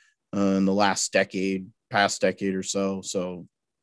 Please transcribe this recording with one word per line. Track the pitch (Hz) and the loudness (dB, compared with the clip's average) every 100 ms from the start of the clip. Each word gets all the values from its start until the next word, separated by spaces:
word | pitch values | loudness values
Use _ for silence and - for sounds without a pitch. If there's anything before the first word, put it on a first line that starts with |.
| _ _ - | _ _ -8
uh, | 101 | 0
in | 98 98 | 2 4
the | 95 | 2
last | 98 101 95 - | 4 2 2 0
decade, | 98 98 95 98 95 95 _ - | 0 0 0 -2 -2 -6 _ -4
past | 104 98 - | 0 2 2
decade | 98 92 98 | 0 0 -2
or | 95 | -2
so. | 92 98 98 95 | -2 -2 -2 -4
So | 92 98 90 90 85 _ _ _ | -4 -4 -4 -8 -14 _ _ _